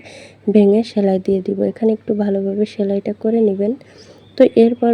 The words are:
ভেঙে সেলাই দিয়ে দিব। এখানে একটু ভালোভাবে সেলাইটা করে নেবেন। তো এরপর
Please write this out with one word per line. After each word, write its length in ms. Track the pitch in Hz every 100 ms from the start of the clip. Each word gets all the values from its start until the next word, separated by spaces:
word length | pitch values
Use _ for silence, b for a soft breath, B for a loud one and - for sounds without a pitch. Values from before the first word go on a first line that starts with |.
| B B B B -
ভেঙে 320 | 214 202 208
সেলাই 360 | 233 - 196 190
দিয়ে 220 | 190 196
দিব। 180 | 185 196
এখানে 300 | 202 202 220
একটু 180 | 214 -
ভালোভাবে 520 | 208 202 196 196 202 214
সেলাইটা 480 | - 196 202 208
করে 260 | 208 220 226
নেবেন। 320 | 214 190 202 277 B B B B - -
তো 40 | 254 -
এরপর 360 | 233 240 233